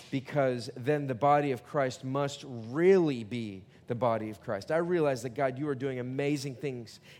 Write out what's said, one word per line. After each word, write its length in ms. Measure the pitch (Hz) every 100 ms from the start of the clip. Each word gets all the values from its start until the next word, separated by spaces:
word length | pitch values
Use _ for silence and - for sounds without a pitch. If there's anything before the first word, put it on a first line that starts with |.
| -
because 580 | 139 127 143 131 123 110 -
then 320 | 120 147 139
the 80 | 113
body 360 | 143 147 143
of 120 | 123
Christ 400 | - 147 131 -
must 420 | 131 139 143 - 139
really 760 | 120 113 143 175 190 160 123
be 400 | 104 120 110 95 - - -
the 80 | 120
body 340 | 120 113 110
of 100 | 104
Christ. 320 | - 98 98
I 60 | 160
realize 460 | 175 180 147 127
that, 120 | 123 113
God, 220 | 135 127
you 100 | 147
are 80 | 131
doing 240 | 135 127
amazing 560 | 123 135 143 147 139 120
things 440 | 143 123 113 - -